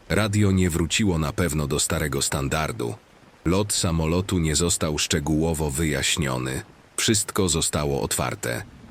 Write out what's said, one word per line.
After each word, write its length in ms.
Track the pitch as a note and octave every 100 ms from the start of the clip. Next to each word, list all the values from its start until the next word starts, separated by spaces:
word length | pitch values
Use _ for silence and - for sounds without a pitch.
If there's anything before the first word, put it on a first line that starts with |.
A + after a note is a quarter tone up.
| -
Radio 420 | - G#2+ G#2 G2+
nie 180 | F#2+ F2+
wróciło 480 | D#2+ E2 - G#2 E2
na 160 | D2
pewno 340 | - F2 D2+ D2
do 120 | C#2+
starego 420 | - E2 D2+ C2+
standardu. 760 | - D2 C#2 D#2 D#2 A#1 A#1 A1 - - - - D#2+
Lot 280 | F#2 G#2+
samolotu 680 | - F2+ E2 D#2 F2 F#2+ F#2
nie 160 | D#2+ D2+
został 420 | E2+ - E2 D2
szczegółowo 720 | - E2 D2 D#2 D#2+ D#2 D2+
wyjaśniony. 920 | C2+ D#2+ C2+ C#2 - C#2 B1+ B1+ C2 - - - -
Wszystko 520 | - G#2+ - - F#2
zostało 520 | E2 - D#2+ D2 C#2
otwarte, 640 | - - B1+ A#1 A#1 A#1 - - -